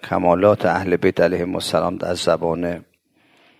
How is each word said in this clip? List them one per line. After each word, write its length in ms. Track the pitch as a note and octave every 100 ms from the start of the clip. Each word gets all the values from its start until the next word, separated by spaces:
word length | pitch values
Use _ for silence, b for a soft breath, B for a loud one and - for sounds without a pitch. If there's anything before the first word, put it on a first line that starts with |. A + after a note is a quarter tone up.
کمالات 600 | - F#2 F2+ F2 G#2 G2+ F2+
اهل 300 | E2 F#2 F2
بیت 260 | F#2+ -
علیهم 340 | F2 F2+ F2+ F2
السلام 400 | - E2 F2 F#2
در 180 | F2
زبان 720 | F2+ F2 E2 E2+ E2 F2 E2+ - _ _ b b b b